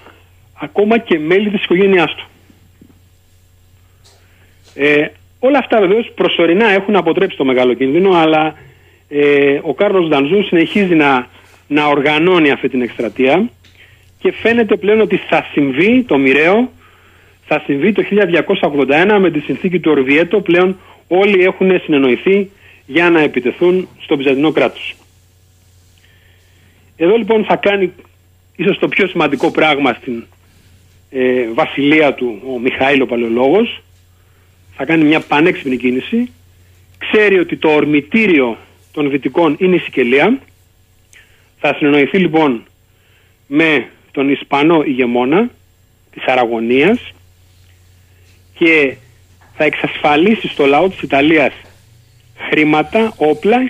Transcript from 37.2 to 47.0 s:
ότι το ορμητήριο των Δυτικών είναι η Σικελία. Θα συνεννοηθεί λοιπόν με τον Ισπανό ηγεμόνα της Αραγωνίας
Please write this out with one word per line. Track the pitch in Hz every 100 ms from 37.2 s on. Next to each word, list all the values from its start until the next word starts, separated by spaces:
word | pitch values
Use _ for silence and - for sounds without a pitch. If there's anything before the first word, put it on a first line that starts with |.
| 208 190
ότι | 170 -
το | 160
ορμητήριο | 151 143 147 139 233 214 156 123 107 - _ _
των | 156 147
Δυτικών | 139 131 170 165 143
είναι | 185 175
η |
Σικελία. | - - 123 135 175 269 - _ _ _ _ _ _ - _ _ _ _
Θα | 151
συνεννοηθεί | 143 147 147 135 196
λοιπόν | 175 156 151 117 - _ _ _ _ _ _ _ _
με | 143 160 143 110 - _
τον | - 139
Ισπανό | 135 - 139 156 165
ηγεμόνα | 147 127 120 123 127 175 240 - _ _ _ _ _
της | -
Αραγωνίας | - 127 117 117 117 131 160 240